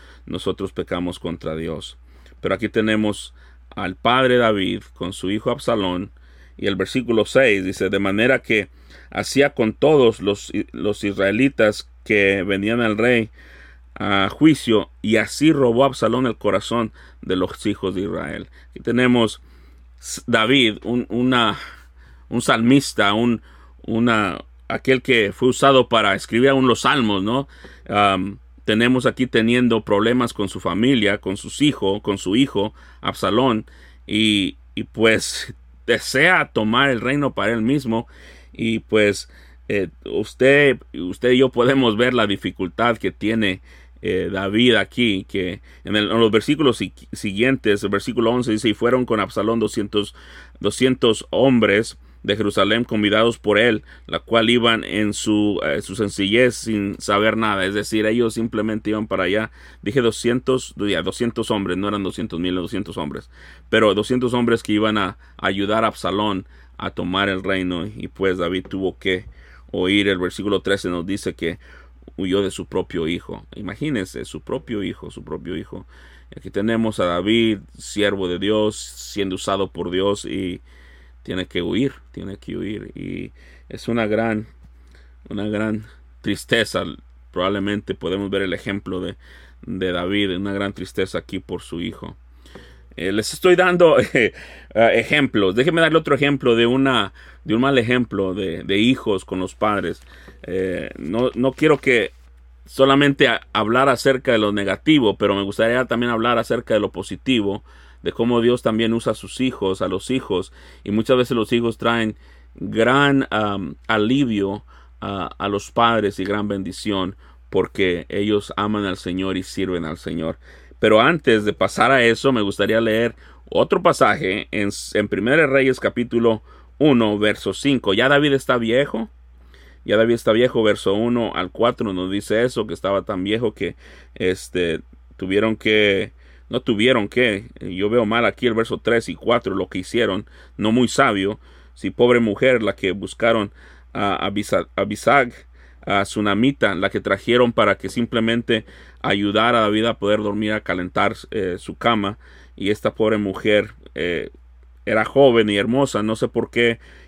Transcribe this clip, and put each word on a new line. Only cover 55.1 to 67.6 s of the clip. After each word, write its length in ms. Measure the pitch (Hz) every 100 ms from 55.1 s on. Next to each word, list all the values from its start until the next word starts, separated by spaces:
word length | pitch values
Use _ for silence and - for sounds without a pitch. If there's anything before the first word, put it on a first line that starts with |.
su, 480 | 101 110 107 104 95
eh, 160 | 76 73
su 140 | 98 98
sencillez 580 | 104 - 98 113 127
sin 440 | - 110 107 101 -
saber 380 | - 101 110 107
nada". 300 | 110 98 95
Es 80 |
decir, 320 | 101 101 107 107
ellos 280 | 120 117
simplemente 540 | 113 113 107 107 107 104
iban 180 | 107 107
para 180 | 95
allá. 260 | 92 104 113 - - -
Dije 180 | 101 131
doscientos, 720 | 117 - 120 123 127 131 - -
ya, 260 | 101 85
doscientos 480 | 92 - 120 117 110
hombres, 260 | 107 95 90
no 120 | 101
eran 140 | 104
doscientos 380 | 92 87 107 85
mil, 140 | 90
doscientos 420 | 90 85 98 98 92
hombres, 340 | 76 71 - - - - -
pero 260 | 113 107
doscientos 380 | 98 110 123 123
hombres 300 | 123 120 113
que 100 | -
iban 240 | 104 110 107
a 220 | 95 - - -
ayudar 480 | 95 98 101 110
a 40 | 110
Absalón 580 | - 90 95 107 95 - - - -
a 120 | -
tomar 380 | - 90 92 101
el 140 | 95
reino, 440 | 95 95